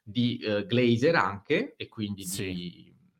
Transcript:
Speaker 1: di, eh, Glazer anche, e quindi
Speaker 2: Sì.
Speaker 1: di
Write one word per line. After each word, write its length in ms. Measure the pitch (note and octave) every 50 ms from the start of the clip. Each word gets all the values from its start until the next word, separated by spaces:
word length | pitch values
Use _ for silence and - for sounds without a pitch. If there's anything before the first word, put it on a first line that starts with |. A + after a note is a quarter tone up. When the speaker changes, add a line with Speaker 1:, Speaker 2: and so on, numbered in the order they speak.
Speaker 1:
di, 340 | _ A2 G2+ B2 A#2+ A#2+ - -
eh, 280 | - G#2+ G#2 G#2 G2
Glazer 480 | F#2 A#2 A#2+ B2 A#2+ A#2+ A2 B2+ D#3+ E3+
anche, 600 | D#3 F#2+ F#2+ G2+ G2+ - - D3 F#3+ C4 D4+ -
e 120 | _ - -
quindi 380 | - A2+ G#2+ G2+ G2+ F#2+ F#2+
Speaker 2:
Sì. 160 | F2 - -
Speaker 1:
di 520 | G2+ F#2 F#2 F2 F2 F2 F2 F2 F2+ F#2 _ _ _ _ _